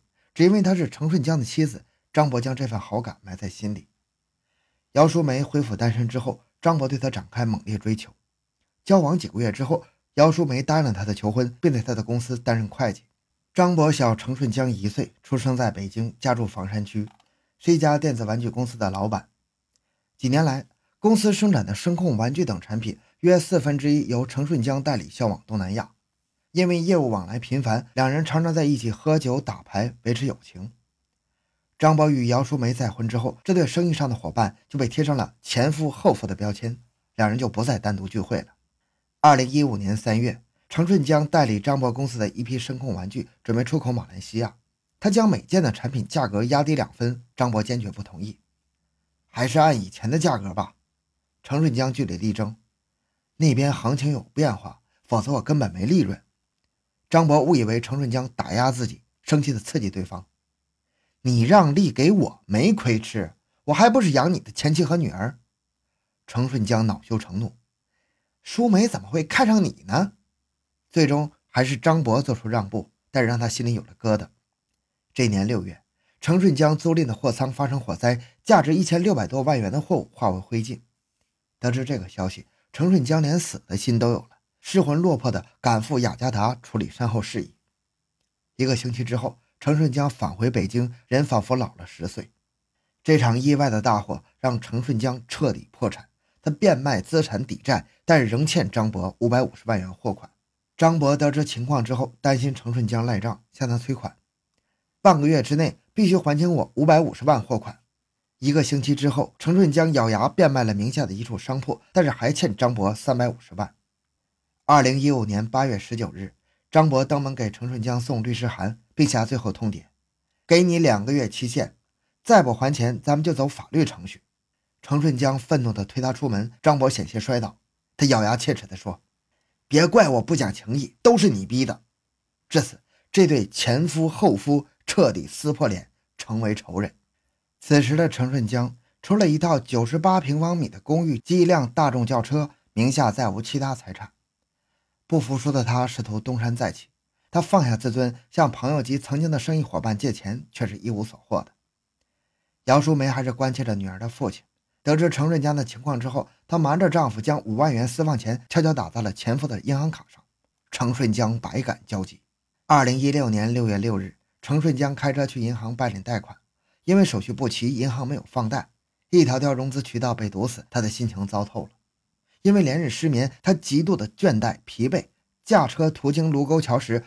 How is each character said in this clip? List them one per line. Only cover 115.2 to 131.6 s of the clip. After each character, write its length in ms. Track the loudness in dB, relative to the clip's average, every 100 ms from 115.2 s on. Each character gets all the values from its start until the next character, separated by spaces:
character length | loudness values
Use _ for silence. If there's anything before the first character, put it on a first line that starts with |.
年 240 | 0 -2 -2
八 160 | -2
月 140 | 0 -2
十 180 | -6 -6
九 160 | -6
日， 220 | -8 -14 -16 _ _ _
张 200 | 4 4
博 120 | 4
登 200 | 2 -2
门 120 | -2
给 160 | -4 -6
程 160 | -6 -8
顺 140 | -6
江 180 | -4 -4
送 240 | -2 -4
律 120 | -4
师 120 | -4 -4
函， 320 | -4 -6 -6 _
并 140 | -2 0
下 160 | 0
最 140 | -2 -2
后 120 | -4
通 220 | -4 -6
牒 140 | -6 -12 _ _ _ _ _ 4
，“给 160 | 6
你 160 | 6 4
两 280 | 4 4 2
个 80 |
月 120 | 0 0
期 220 | -2 -4
限， 300 | -4 -4 _ _ _ _ _
再 200 | 4 6
不 100 | 6
还 180 | 2 0
钱， 300 | 0 -2 -2
咱 160 | 0 0
们 80 |
就 80 | 0
走 160 | 0 -2
法 200 | -4 -4
律 120 | 0
程 240 | 0 -2 -16
序。” 140 | -18 _ _ _ _ _ _
程 180 | -4 0
顺 160 | 0 2
江 220 | 0 0
愤 240 | 0 0
怒 100 | 0
地 140 | -2 -6
推 160 | -4
他 100 | -4
出 160 | -2 -2
门， 240 | -2 -4 -2
张 180 | 0 4
博 120 | 2
险 180 | 0 -6
些 100 | -6
摔 220 | -2 -2
倒。 180 | -4 -10 _ _ _ 0
他 80 |
咬 180 | 2 4
牙 140 | 2 0
切 160 | -2
齿 140 | -4 -6
地 100 | -14
说 240 | -12 -12 _ _ _ _ _ _ 0
，“别 200 | 2 6
怪 220 | 6 6
我 120 | 4
不 140 | 0 0
讲 160 | -2
情 240 | -4 -6 -4
义， 200 | -4 _
都 140 | 6 6
是 140 | 4
你 160 | 2 -2
逼 180 | -2